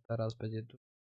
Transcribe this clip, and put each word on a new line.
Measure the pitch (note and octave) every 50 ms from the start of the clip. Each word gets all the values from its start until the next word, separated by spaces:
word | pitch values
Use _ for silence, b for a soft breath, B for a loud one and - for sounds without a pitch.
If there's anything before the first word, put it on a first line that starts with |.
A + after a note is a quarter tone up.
| - -
teraz | A#2 A2+ A2+ A2 A2
będzie | - A#2 A2 A2 A2 A2+
du-, | A#2+ - - - _ _ _